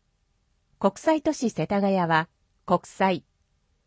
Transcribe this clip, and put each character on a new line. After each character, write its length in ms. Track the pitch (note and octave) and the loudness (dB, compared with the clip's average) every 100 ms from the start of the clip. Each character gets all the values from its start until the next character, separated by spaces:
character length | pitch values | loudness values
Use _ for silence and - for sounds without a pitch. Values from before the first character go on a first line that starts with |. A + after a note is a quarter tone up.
| _ _ _ _ _ _ _ - | _ _ _ _ _ _ _ -4
国 180 | G3 - | -2 0
際 240 | - D#4 | 0 0
都 100 | D#4 | 0
市 180 | D4 A#3 | -2 -2
世 160 | - D#3+ | -2 -2
田 120 | G3+ | 0
谷 160 | G3 F#3+ | 0 0
は 300 | E3+ D#3+ D#3+ _ _ _ - | 2 0 -2 _ _ _ -2
国 140 | F3 | -2
際、 400 | - - F#3+ E3+ - _ _ _ _ _ | -2 -2 0 0 -6 _ _ _ _ _